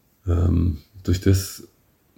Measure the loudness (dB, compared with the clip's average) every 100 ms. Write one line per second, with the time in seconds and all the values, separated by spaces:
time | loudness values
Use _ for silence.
0 | _ _ -2 0 2 2 0 -2 -10 -8
1 | -2 0 2 2 0 -12 -20 _ _ _
2 | _